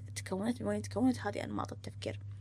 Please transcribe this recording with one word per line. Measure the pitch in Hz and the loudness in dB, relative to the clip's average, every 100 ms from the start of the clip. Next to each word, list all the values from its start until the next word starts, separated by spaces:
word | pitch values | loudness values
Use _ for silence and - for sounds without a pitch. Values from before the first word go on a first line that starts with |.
| - - | -8 -6
تكونت، | - 190 214 240 | -2 0 0 2
من | 202 | 2
وين | 208 | 0
تكونت | 208 202 254 247 | 0 4 6 6
هذه | 202 - | 2 0
أنماط | - 147 - | 0 0 -2
التفكير. | - - - - 101 - - | -4 -8 -4 -4 -4 -6 -2